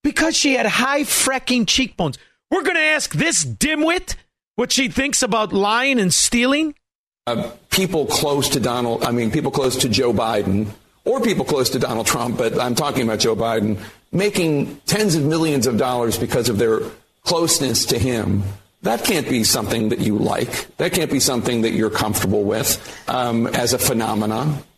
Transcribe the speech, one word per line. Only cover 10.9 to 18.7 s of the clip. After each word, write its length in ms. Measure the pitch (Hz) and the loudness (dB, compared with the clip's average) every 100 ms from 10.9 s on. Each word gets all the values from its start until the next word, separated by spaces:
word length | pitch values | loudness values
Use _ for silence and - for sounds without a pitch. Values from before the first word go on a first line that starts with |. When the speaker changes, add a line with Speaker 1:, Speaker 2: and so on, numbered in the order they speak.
| _ | _
Speaker 2:
or 160 | - 262 | -2 0
people 240 | 226 175 | 2 0
close 260 | 127 147 123 | 0 0 0
to 80 | 131 | 0
Donald 300 | 123 113 110 | -2 -2 0
Trump, 280 | 117 120 110 | 0 -2 0
but 220 | 117 104 | 0 0
I'm 160 | 123 | 0
talking 300 | 117 147 131 | 0 0 0
about 160 | 113 107 | 0 0
Joe 160 | 117 110 | 0 2
Biden, 420 | 113 113 107 98 - - _ | 0 0 0 -2 -6 -20 _
making 640 | 170 202 202 165 147 135 - - | -2 0 0 0 0 -2 -6 -2
tens 280 | 202 214 | 0 2
of 80 | 160 | 2
millions 440 | 143 160 160 143 123 | 2 2 2 2 2
of 100 | 113 | 2
dollars 400 | 127 123 117 98 | 0 0 0 -2
because 300 | 120 135 117 | -2 0 0
of 100 | 104 | 2
their 220 | 117 110 - - _ _ | 2 2 -2 -12 _ _
closeness 640 | - 170 165 - 131 113 - | -2 0 2 0 0 0 0
to 120 | 120 | 0
him. 440 | 127 117 98 101 98 - _ | 0 0 0 0 -2 -8 _